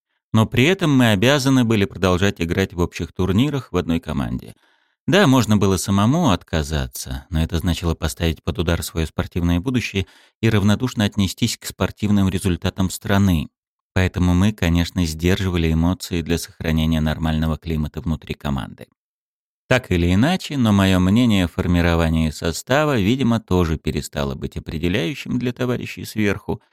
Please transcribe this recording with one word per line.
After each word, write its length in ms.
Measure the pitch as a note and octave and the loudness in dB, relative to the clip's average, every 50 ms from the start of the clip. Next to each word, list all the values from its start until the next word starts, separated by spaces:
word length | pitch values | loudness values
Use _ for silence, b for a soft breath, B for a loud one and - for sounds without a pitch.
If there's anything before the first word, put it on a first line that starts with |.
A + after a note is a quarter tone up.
| _ _ _ _ _ _ - | _ _ _ _ _ _ 0
Но 140 | A2 A2 | 2 2
при 180 | - - - B2+ | 2 2 2 2
этом 320 | D#3+ F#3+ F#3+ F#3 D#3 C#3+ | 2 2 2 0 2 2
мы 140 | C3 B2+ A#2 | 4 4 4
обязаны 540 | G#2+ F#2 G2+ B2 C#3+ D3 B2 C#3 C3+ C3 B2 | 4 4 4 4 2 2 2 2 2 2 4
были 200 | A2 A2+ G#2 G2 | 2 2 2 0
продолжать 560 | F#2+ - F2 F2+ F#2 F2+ F2 G2 G2+ G#2 - | 0 -2 -2 0 2 2 2 2 0 0 0
играть 320 | E2 E2 D#2+ F#2+ F#2+ - - | -2 -2 -2 -2 -2 -2 -2
в 80 | E2+ | -2
общих 320 | F2 E2+ - - F2+ - - | -4 -4 -4 -6 -10 -8 -6
турнирах 580 | - F#2 F#2 F#2 G2+ B2+ D3+ C#3+ C3+ A#2+ - | -4 -2 0 2 2 2 0 -2 -6 -6 -4
в 60 | - | -4
одной 240 | F2+ E2 D#2+ E2 E2 | -4 -2 -2 -2 -4
команде. 540 | - - D2+ C#2+ B1+ A#1 A#1+ - - - - _ _ _ _ _ _ _ _ _ _ | -4 -4 -6 -4 -4 -4 -6 -8 -10 -12 -20 _ _ _ _ _ _ _ _ _ _
Да, 200 | - D3 G3 G#3 | 2 2 4 6
можно 320 | C#3 C3 C3 A2 - G#2+ G2+ | 6 6 4 4 4 2 2
было 180 | G#2 G2 F#2+ | 4 2 2
самому 540 | F2+ - - G2+ G2 G2+ A2+ C#3 E3+ F3 C3 | 0 0 0 0 2 2 2 2 2 2 2
отказаться, 960 | F#2 - - _ - D#2+ D2 C#2 D#2+ D2 C2 B1 - - - - C2 C2 - - | 0 0 -2 _ -4 -4 -4 -2 -2 -4 -4 -6 -8 -12 -12 -10 -10 -10 -8 -4
но 120 | D#2+ D#2+ D#2+ | -2 -2 0
это 160 | D#2 - D#2+ | 0 -2 -2
значило 360 | - - E2 - - E2+ D#2+ | -2 -2 -2 -2 -2 -4 -2
поставить 480 | - - D#2 - - F2 E2 D#2+ - - | -2 -4 -6 -4 -2 -2 -2 -2 -4 -4
под 160 | - E2 - | -6 -4 -2
удар 240 | E2+ E2 E2+ E2 - | 0 0 0 -2 -2
своё 240 | - - E2+ D#2+ | -6 -4 -4 -4
спортивное 540 | D#2 - - F2 - - F#2 E2+ E2+ F2 F2 | -4 -4 -6 -6 -4 -4 -2 0 0 0 0
будущее 460 | E2+ C3+ B2+ B2 G#2 - - G2 - b b b b b b b | -2 -2 -2 -2 -2 -4 -4 -6 -6 b b b b b b b
и 80 | - A2+ | 0 0
равнодушно 560 | A2 G#2 F#2+ G#2 G#2 G2 B2 B2+ - - G#2 | 2 2 2 2 2 2 0 -4 -2 -2 -2
отнестись 540 | G2 - G#2 G2 F#2 - - A#2+ A2+ - - | -2 0 0 -2 -2 -2 -2 -4 -4 -4 -4
к 80 | - | -10
спортивным 600 | - - - G2 F2+ - - - G2+ G#2 G2+ G2 F#2+ | -12 -6 -4 -4 -4 -4 -4 -2 0 2 2 2 2
результатам 600 | F#2 F#2 - F#2+ F2 E2 - F#2+ - - F#2+ F2+ | 0 0 -2 -2 -2 -2 -2 -4 -2 -2 -2 -2
страны. 580 | - - - - G2+ G2 G2+ F#2+ F2 D2+ - - _ _ _ _ _ _ _ _ - | -4 -6 -4 -2 0 2 4 4 2 2 0 -4 _ _ _ _ _ _ _ _ -2
Поэтому 420 | G2 F#2 F2+ - F2 F2+ F2+ F2+ | 0 0 0 0 0 2 2 4
мы, 180 | F2 F#2+ G#2+ G#2+ | 4 2 2 0
конечно, 520 | - F2+ E2+ E2+ E2+ E2+ - - F#2+ F2 | 0 0 0 2 2 0 0 -2 -2 -2
сдерживали 680 | D#2+ D#2 D#2+ D#2+ F2+ F#2 - G2 F#2+ F2 F2 E2 D#2+ D#2+ | -2 -2 -2 0 0 2 2 0 -2 -2 0 0 2 2
эмоции 500 | D#2+ E2 E2+ F#2 - - - F#2+ E2+ D#2 | 2 2 0 0 -2 -4 -6 -4 -4 -2
для 160 | D2+ E2+ D#2+ | -2 -2 -4
сохранения 640 | - - - - - E2 D#2+ D#2+ D#2+ D#2+ D#2+ D#2 | -4 -6 -12 -8 -4 -2 0 0 2 2 2 0
нормального 560 | D#2 D#2 D2+ D#2 D#2+ D#2+ D#2 D#2 D#2+ D#2+ D#2 | 0 0 -2 -2 -2 -2 0 0 0 -2 -4
климата 440 | - - E2 D#2+ D2+ D2+ D2+ - D#2+ | -4 -6 -6 -4 -4 -4 -6 -6 -8
внутри 340 | - E2 D#2 C#2+ - - - | -6 -4 -4 -6 -6 -10 -12
команды. 540 | - - D2 C#2 C2 A1+ - - - - - _ _ _ _ _ _ _ _ _ _ _ _ _ _ _ - | -8 -6 -6 -6 -6 -6 -10 -14 -18 -20 -20 _ _ _ _ _ _ _ _ _ _ _ _ _ _ _ 0
Так 240 | C3 B2+ B2 - F#2 | 0 0 0 0 0
или 200 | F2 E2+ F2 F2+ | 2 2 2 2
иначе, 440 | F#2+ A#2+ D#3+ F#3 F3+ - - D3+ | 2 2 2 0 -2 -4 -6 -4
но 160 | C#3 A#2+ A2 G2+ | 0 2 4 4
моё 260 | G2+ G2 F#2+ F#2+ F2+ | 4 4 4 4 4
мнение 440 | F2+ F#2 G2 A#2 B2+ A#2 G#2 G2 F2+ | 4 4 4 4 4 4 2 2 0
о 40 | D#2+ | 0
формировании 840 | - - F2+ F2 F2 F2 E2+ F2 E2+ E2 E2 D#2+ D#2+ E2 D#2+ D#2 | -2 -2 0 2 2 2 4 4 2 2 2 2 2 2 0 0
состава, 680 | D2 - - E2+ D#2+ - - - B2 D3 D3+ D3+ C#3+ A#2 | -2 -4 -4 -4 -4 -4 -4 -2 0 0 2 2 0 0
видимо, 400 | F#2 F#2+ B2 C3+ C3 A#2 A#2 A2 | 2 0 0 0 0 0 0 0
тоже 380 | - - F#2 F2+ F2 D#2+ D#2+ D2+ | -2 0 2 2 2 2 0 -2
перестало 560 | - D2+ C#2+ D#2 C#2 - - D2+ C#2+ C#2 C2+ | -4 -4 -4 -4 -6 -8 -6 -6 -4 -4 -6
быть 220 | C2+ - C2+ - | -6 -10 -10 -10
определяющим 840 | - - - E2 D#2 D#2 F2 F2+ A2 D#3+ E3 C#3+ - - - - B2 | -10 -10 -8 -8 -4 -4 -2 -2 -2 -4 -4 -6 -8 -8 -6 -6 -4
для 140 | A#2+ B2 A#2+ | -4 -4 -6
товарищей 520 | - B2 B2 B2 - - G#2+ - - - | -4 -4 -4 -4 -6 -6 -10 -12 -12 -14
сверху, 560 | - - A2 G#2+ G2+ F#2+ G2+ - - E2 - _ _ | -10 -4 -2 -2 -2 -2 -4 -6 -8 -8 -8 _ _